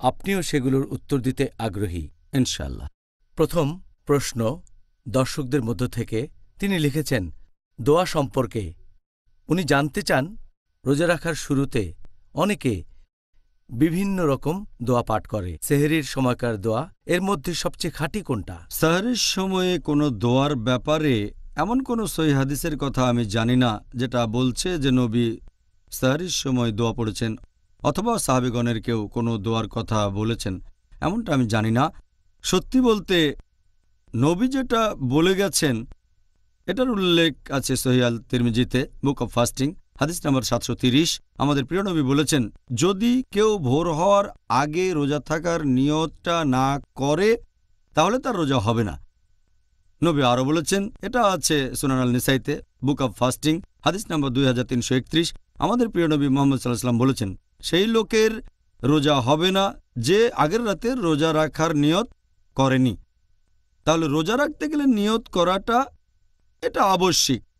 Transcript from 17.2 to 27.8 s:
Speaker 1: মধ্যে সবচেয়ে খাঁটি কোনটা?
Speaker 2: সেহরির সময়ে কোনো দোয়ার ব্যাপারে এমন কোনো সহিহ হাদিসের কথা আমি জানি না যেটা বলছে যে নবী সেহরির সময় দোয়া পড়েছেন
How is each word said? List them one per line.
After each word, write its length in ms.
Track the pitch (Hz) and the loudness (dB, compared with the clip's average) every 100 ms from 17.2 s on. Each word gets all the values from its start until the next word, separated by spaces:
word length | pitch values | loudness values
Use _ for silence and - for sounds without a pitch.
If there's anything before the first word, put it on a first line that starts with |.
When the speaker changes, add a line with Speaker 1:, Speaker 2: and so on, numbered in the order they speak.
Speaker 1:
মধ্যে 320 | 190 196 151 | 0 -2 -4
সবচেয়ে 380 | 147 170 - 175 | -4 -6 -4 -8
খাঁটি 280 | - 143 214 | -4 -6 -4
কোনটা? 380 | 160 117 87 85 - | -4 -4 -4 -14 -10
Speaker 2:
সেহরির 460 | - 160 175 226 240 | 0 2 2 0 0
সময়ে 640 | - - 190 190 185 175 | -2 -2 0 0 0 0
কোনো 320 | - 147 147 | 0 2 2
দোয়ার 460 | 107 120 127 143 139 | 0 2 2 2 0
ব্যাপারে 760 | 110 123 147 156 156 113 104 - - - | 0 -2 0 0 2 0 -2 -8 -14 -4
এমন 260 | 175 254 | -2 -2
কোনো 240 | 262 233 196 | -2 -4 -4
সহিহ 300 | - 156 139 | 0 2 2
হাদিসের 400 | 135 139 170 139 | 0 -2 -4 -4
কথা 320 | 139 131 127 | -4 0 2
আমি 160 | 120 | 2
জানি 320 | 110 113 113 127 | 0 0 2 2
না 280 | 123 107 - | 2 0 -8
যেটা 320 | 120 123 123 113 | -6 -4 -2 -2
বলছে 520 | 120 127 117 185 175 | 0 0 -2 -4 0
যে 120 | 135 | 2
নবী 460 | 127 123 117 117 - - _ _ _ - | 2 2 0 0 -2 -12 _ _ _ -16
সেহরির 380 | - 127 147 180 | -2 0 0 -2
সময় 440 | - 139 127 117 | -4 0 0 0
দোয়া 200 | 104 117 | 0 -2
পড়েছেন 440 | 110 110 - 117 110 - _ _ _ | -2 -4 -4 -6 -6 -12 _ _ _